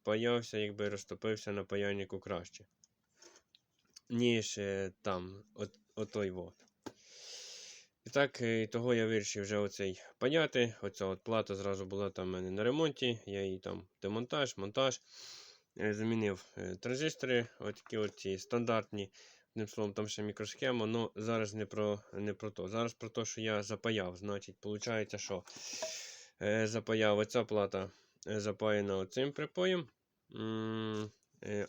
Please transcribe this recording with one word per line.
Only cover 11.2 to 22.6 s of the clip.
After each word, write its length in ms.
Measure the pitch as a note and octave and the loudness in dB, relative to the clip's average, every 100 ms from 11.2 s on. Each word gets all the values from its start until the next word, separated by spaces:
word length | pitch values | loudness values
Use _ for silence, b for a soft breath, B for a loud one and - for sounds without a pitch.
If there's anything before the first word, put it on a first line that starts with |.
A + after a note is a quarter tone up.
плата 320 | A#2 A2+ G#2 G2 | 0 0 2 -2
зразу 300 | G2 G2 F#2+ | -2 -2 -2
була 240 | G2 G2 | -2 -2
там 180 | F#2+ F#2 | -2 -2
в 40 | |
мене 200 | F#2 F#2 | -2 -2
на 120 | G2 | 2
ремонті. 560 | A2+ D3 D#3+ - B2+ A#2 G2+ | 2 4 2 2 0 0 -4
Я 180 | G2 | -2
її 160 | G2 F#2 | -2 -2
там 280 | F#2+ F#2 F#2 - | -6 -8 -10 -6
демонтаж, 560 | G2 A2 A#2+ D3+ B2+ - | -2 -2 0 0 0 -2
монтаж. 440 | G2+ C3+ C3+ B2 B B B B B B B - | -2 2 2 2 B B B B B B B -2
Е, 140 | G#2 | 0
замінив, 520 | G#2 A2+ A2+ G#2 F#2 - F#2+ | 2 2 2 2 0 -8 -8
е, 180 | F#2 F#2 | -6 -4
транзистори, 720 | A#2+ C3 D#3 - B2+ B2 A#2+ - | -4 -2 -2 -2 2 2 2 -6
отакі 380 | G#2 - - A2 | -8 -8 -6 -2
от 220 | G#2 - | -2 -2
ці 180 | G2 F#2+ | -4 -4
стандартні. 760 | - A#2+ A#2+ A2 - G#2 G2 B B B B | 0 0 4 2 2 -6 -6 B B B B
Одним 160 | A2+ G#2 | -6 -4
словом, 260 | - G#2 | -2 -2
там 140 | G2 G#2 | -2 -4
ще 160 | - | -2
мікросхема, 600 | G#2 G2+ G#2+ - C3+ A#2+ A2 | -4 -4 -8 -2 0 2 2
но 260 | A#2 A2 - | 2 0 -2
зараз 380 | A2 A2+ G#2 | 0 0 0
не 120 | G#2+ G2+ | -2 -4
про, 340 | G#2+ G#2 G2+ - | 0 0 0 -4
не 200 | G2 G#2 | -4 -4
про 180 | G2 G#2+ | -2 -6
то. 160 | - | -6